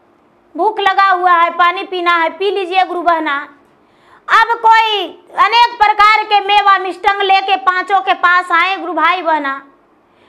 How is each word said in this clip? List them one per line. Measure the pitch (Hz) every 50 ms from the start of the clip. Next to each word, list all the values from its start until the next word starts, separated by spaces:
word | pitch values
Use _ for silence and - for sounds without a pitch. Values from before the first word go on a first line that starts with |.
| _ _ _ _ _ _ _ _ _ _ - 302
भूख | 359 427 427 -
लगा | 403 381 381 392 392 392
हुआ | 381 359 359 359
है, | 349 330 339 339
पानी | 330 339 359 349 359 392 381
पीना | 392 370 359 339 349 349
है, | 339 330 330
पी | 330 - 381 403
लीजिए | 381 392 381 339 370 381 370
गुरु | 320 349 349
बहना। | 311 339 330 320 311 302 277 285 294 - - _ _ _ _ _ _ _ _ _ _ _ _ _ _ -
अब | 622 440 453 453 466 466 466
कोई | 440 440 440 453 440 427 403 359 311 - - _ _ - -
अनेक | - 403 453 480 480 480 480 466
प्रकार | 415 415 427 415 415 427 440 427 427
के | 427 415 403
मेवा | 392 392 415 415 392 403 392 370
मिष्टंग | 370 381 349 359 - 403 403 403
लेके | 403 381 381 381 381 392 392
पांचों | 381 381 381 359 370 370 392 403 381
के | 381 392 349
पास | 370 370 349 359 359 359 370
आए | 349 330 349 370 392 370
गुरु | 311 359 349
भाई | 302 302 330 359 370
बहना, | 311 330 320 302 285 269 269 277 285 - _ _ _ _ _ _ _ _ _ _ _